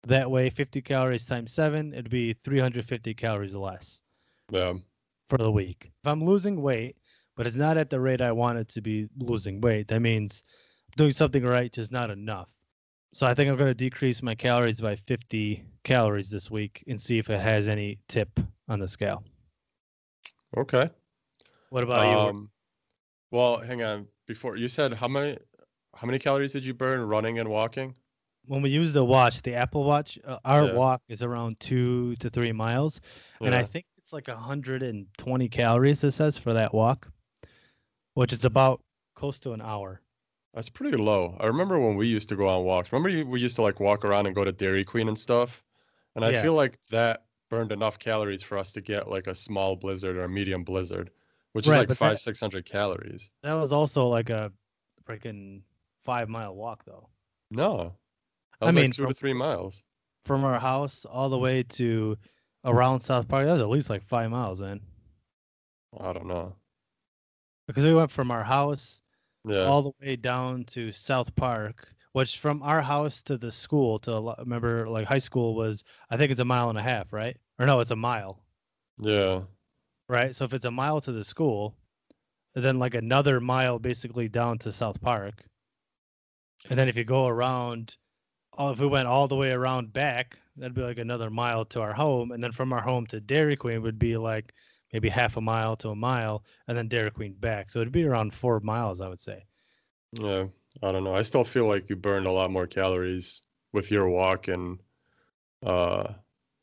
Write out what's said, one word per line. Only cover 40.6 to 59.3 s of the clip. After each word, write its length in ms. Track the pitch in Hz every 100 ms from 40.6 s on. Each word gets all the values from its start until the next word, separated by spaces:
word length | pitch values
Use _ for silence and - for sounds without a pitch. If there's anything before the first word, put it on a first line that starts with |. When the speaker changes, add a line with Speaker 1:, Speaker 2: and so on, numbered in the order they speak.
| 113
Speaker 2:
pretty 280 | - 285 135
low. 380 | 107 101 87 90
I 80 | 110
remember 320 | 131 190 175
when 160 | 117 101
we 120 | 117
used 220 | 110 95
to 60 | 98
go 120 | 98
on 160 | 92
walks. 280 | 90 92 90
Remember 180 | 127 185
you, 160 | 170 139
we 140 | 127
used 140 | 120 -
to, 80 |
like, 160 | 107 95
walk 260 | 101 104 104
around 220 | 101 101
and 80 | 95
go 80 |
to 80 | 98
Dairy 320 | 92 98 95 98
Queen 220 | 117 110
and 100 | 107
stuff? 460 | - 120 123 - _ _ _ _ _ -
And 80 |
I 60 | 113
Speaker 1:
Yeah. 120 | 127
Speaker 2:
feel 100 | 151
like 240 | 156 131 - _
that 360 | 113 117 113 _ _ _
burned 220 | 117 113
enough 260 | 104 110 -
calories 460 | 120 110 104 98
for 140 | - 101
us 120 | 92
to 80 | -
get, 280 | 98 101 -
like, 160 | 98 95
a 80 |
small 420 | 92 - 101 95 92
blizzard 400 | 95 95 95 90
or 100 | 90
a 40 |
medium 340 | 98 98 92
blizzard, 460 | 87 95 90 90 90 _ _ _ _
which 120 | 110 147
is, 60 |
Speaker 1:
Right, 80 | 147
Speaker 2:
like, 80 | 117
Speaker 1:
but 60 | 127
that 80 | 110
Speaker 2:
five, 140 | 107
six 200 | - 104
hundred 260 | 107 92 87
calories. 680 | 101 104 87 - - 104 _
Speaker 1:
That 120 | 143
was 180 | 160 147
also, 340 | 143 147 - 123
like, 240 | 117 117
a 220 | 110 107 92 _ _ _ _ -
freaking 560 | 107 117 104 98 98 _ _ _ _
five-mile 500 | - 123 113 113 107 95
walk, 280 | 113 110 -
though. 240 | 98 _ _ _ _ _
Speaker 2:
No. 460 | 110 180 113 85 - _ _ _ _ _ _
That 60 | -
Speaker 1:
I 0 |
Speaker 2:
was, 80 | 170
like, 60 |
Speaker 1:
mean, 80 | 135
Speaker 2:
two 100 | 123
to 60 | 131
Speaker 1:
from 60 | -
Speaker 2:
three 180 | 139